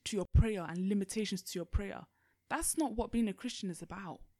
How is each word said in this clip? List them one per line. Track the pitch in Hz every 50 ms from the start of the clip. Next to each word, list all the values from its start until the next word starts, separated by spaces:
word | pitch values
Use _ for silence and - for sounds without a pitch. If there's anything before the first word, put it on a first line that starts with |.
| -
to | - 220
your | 196 175 - -
prayer | - 226 226 214 190 165 151
and | 165 180 185 196
limitations | 208 202 196 190 - 220 214 190 202 185 -
to | - - 185
your | 170
prayer, | - - - 202 196 - - - - _ _ _ _ _ _ _ -
that's | 240 311 330 - - 320
not | 311 262 214
what | 226 220 - -
being | 233 233 208
a | 190
Christian | - - 247 - - - 185
is | 170 - 170
about. | - 175 190 196 170 - - - - _